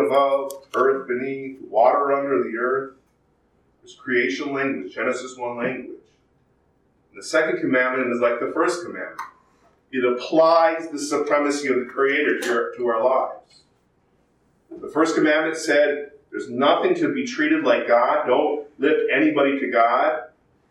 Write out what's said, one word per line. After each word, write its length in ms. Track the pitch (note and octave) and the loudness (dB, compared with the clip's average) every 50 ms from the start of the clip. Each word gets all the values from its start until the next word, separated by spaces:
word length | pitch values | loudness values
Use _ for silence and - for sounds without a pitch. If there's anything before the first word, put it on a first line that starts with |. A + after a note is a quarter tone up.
| C#3 | 2
above, 600 | - - C#3 C#3 C#3 C3+ C#3 C#3 - - - - _ - | 2 4 4 4 4 2 0 -2 -4 -10 -14 -18 _ -2
earth 340 | - - C3+ C3+ C3+ - - | 2 2 2 2 0 -2 -4
beneath, 520 | B2 B2 C3 C3+ C3+ C3+ C3+ C3+ - - - | -4 -4 -4 -6 -6 -8 -8 -12 -12 -14 -16
water 500 | - - - A#2 C3 C3+ - C#3+ C#3 C#3 | -4 2 4 4 4 4 2 2 0 0
under 300 | C#3 C#3 C#3 C#3 B2 A#2+ | 0 0 0 0 0 0
the 160 | A#2 A2+ A#2 | -2 -4 -4
earth. 360 | B2 C3 C3+ C3+ C3+ C3+ - _ _ _ _ _ _ _ _ _ _ _ _ _ _ _ _ _ | -2 -2 -2 -2 -4 -8 -14 _ _ _ _ _ _ _ _ _ _ _ _ _ _ _ _ _
There's 140 | _ - - | _ -20 -20
creation 580 | - - C3 B2 A#2+ - C#3 C3+ - D3+ C#3 C#3 | -16 -8 -2 0 0 0 0 -2 -4 -6 -6 -4
language, 420 | C3+ C3+ C#3 - - - - - | -4 -2 -2 -4 -6 -8 -10 -8
Genesis 420 | - - B2+ B2 - B2+ B2 B2 B2+ | -4 -4 -2 -2 -4 -6 -10 -12 -10
one 180 | B2 A#2+ A#2+ | -8 -8 -6
language. 400 | A#2+ A#2+ C3 C3 A#2+ - - - - _ _ _ _ _ _ _ _ _ _ _ _ _ _ _ _ _ _ _ _ _ _ | -4 -6 -6 -6 -6 -10 -14 -16 -18 _ _ _ _ _ _ _ _ _ _ _ _ _ _ _ _ _ _ _ _ _ _
And 120 | _ G2+ - | _ -18 -12
the 40 | |
second 340 | - - D#3+ D#3+ - - - | -2 0 0 0 2 -2 -2
commandment 520 | - C3+ C3 B2+ B2+ B2+ C3 C3+ B2+ A#2 A#2 | -2 0 2 2 2 0 0 -2 -2 -2 -2
is 80 | A#2+ | 0
like 200 | B2 A#2 A#2 - | 0 0 0 0
the 120 | - - - | -4 -6 -2
first 320 | G#2+ - A#2+ A#2 - - | -2 -2 -2 -2 -4 -8
commandment. 360 | G2+ G2 F#2 F2+ - - - - - - _ _ _ _ _ _ _ _ _ _ _ C3+ | -12 -12 -12 -12 -12 -12 -14 -14 -14 -16 _ _ _ _ _ _ _ _ _ _ _ -4
It 120 | B2+ A#2+ | -2 0
applies 840 | B2 B2 - - - D#3+ D#3+ D#3+ D#3+ E3+ E3 E3 D#3+ D#3+ D#3+ - - | 0 0 -2 -4 0 2 4 6 6 6 6 6 4 2 0 -6 -8
the 100 | D3 C#3 | -8 -8
supremacy 720 | C#3+ - D#3 D3+ D3 - D3+ D3 D3 C#3+ C#3+ C#3+ C#3+ C3 | -6 -2 -2 -2 0 0 0 2 2 0 0 -2 0 0
of 80 | B2 | 0
the 100 | A#2+ A#2+ | 0 -2
Creator 540 | - - - C3+ C3+ C#3 D3 D3 C3 - A2+ | -4 -2 0 0 2 2 0 0 0 0 -2
to 100 | - B2 | -2 -2
our, 220 | A#2+ A#2 - - - | -2 -2 -2 -4 -6
to 100 | - B2 A#2+ | -4 -2 -2
our 160 | - C#3 C#3 | 0 2 2
lives. 580 | C3 - - - - - - - _ _ _ _ _ _ _ _ _ _ _ _ _ _ _ _ _ _ _ _ _ _ _ _ _ - - | 2 2 2 0 -2 -6 -12 -18 _ _ _ _ _ _ _ _ _ _ _ _ _ _ _ _ _ _ _ _ _ _ _ _ _ -16 -14
The 80 | - - | -14 -6
first 260 | - D3 D#3+ E3 - | 0 0 2 2 2
commandment 440 | - - D#3 D3+ D#3 D#3+ E3 D#3 - | 2 2 4 4 2 2 -2 -4 -6
said, 540 | - - C#3+ C#3+ D3 C#3+ C#3+ - - - - - _ _ | -4 0 2 4 4 2 2 -2 -6 -12 -16 -20 _ _
"There's 180 | - - - A#2+ | -10 -10 -10 -8
nothing 460 | A#2+ B2+ D3 F#3+ E3+ - - F#3 F3+ | -4 0 2 4 4 4 2 0 0
to 180 | - D#3+ C#3 - | 2 0 -2 -2
be 140 | - - | -4 -6
treated 360 | B2 - - D#3 D#3 D#3+ D3+ C3+ | -6 -4 -2 0 0 0 0 2
like 240 | B2+ A#2+ A#2 - | 2 2 2 2
God. 400 | A#2 A#2 A#2+ A#2+ - - D3+ - | 2 4 4 4 2 0 0 2
Don't 400 | B2+ B2 B2 D3+ D3+ D3 D3 - - _ - | 2 2 2 2 0 -2 -4 -6 -10 _ -2
lift 240 | C3 D3+ D#3 D3+ - - - | 2 2 2 2 2 0 2
anybody 480 | C#3 D#3 D3+ - C#3+ C#3 C#3 C#3 C3+ | 2 2 2 2 2 2 2 0 -2
to 100 | - - | -4 0
God." 520 | - A#2 A2+ A#2 A#2+ B2+ - B2 B2 - - - _ _ _ _ _ _ _ _ | 2 4 4 4 4 2 2 0 0 -2 -6 -12 _ _ _ _ _ _ _ _